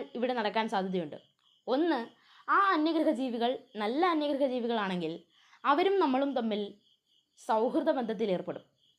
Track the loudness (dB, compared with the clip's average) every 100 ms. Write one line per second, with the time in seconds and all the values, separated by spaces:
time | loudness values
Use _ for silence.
0 | -2 -4 -2 0 -2 -2 -2 -2 -2 -2
1 | -4 -10 -18 _ _ _ -2 0 2 0
2 | -4 -14 _ -18 0 2 4 2 2 2
3 | 2 0 -2 0 0 -2 -6 -4 -2 2
4 | 2 2 0 2 0 0 -2 -2 -2 -2
5 | -4 -6 -14 _ _ _ 0 2 4 2
6 | 2 2 0 -2 -2 -4 -6 -10 _ _
7 | _ _ _ _ -2 0 2 2 0 0
8 | -2 -2 0 -2 -4 -10 -14 _ _